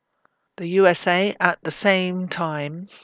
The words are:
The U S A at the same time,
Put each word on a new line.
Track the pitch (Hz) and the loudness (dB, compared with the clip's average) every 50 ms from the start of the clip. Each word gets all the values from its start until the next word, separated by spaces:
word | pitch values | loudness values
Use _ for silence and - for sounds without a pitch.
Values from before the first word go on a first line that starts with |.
| _ _ _ _ _ _ _ _ _ _ _ - | _ _ _ _ _ _ _ _ _ _ _ -10
The | 180 170 | -6 0
U | 180 190 190 | 2 4 6
S | 185 175 - - 190 | 6 4 4 0 0
A | 175 180 190 208 202 - | 0 0 0 -2 -2 0
at | 180 180 165 - - | 0 0 0 -2 -4
the | 165 | -6
same | 156 - - 202 196 185 185 185 180 185 185 180 | -4 0 2 2 2 2 0 -2 -4 -6 -4 -6
time, | - - 175 160 151 151 147 143 151 170 185 196 - - | -4 -4 -4 -4 -4 -6 -6 -8 -8 -12 -14 -16 -18 -20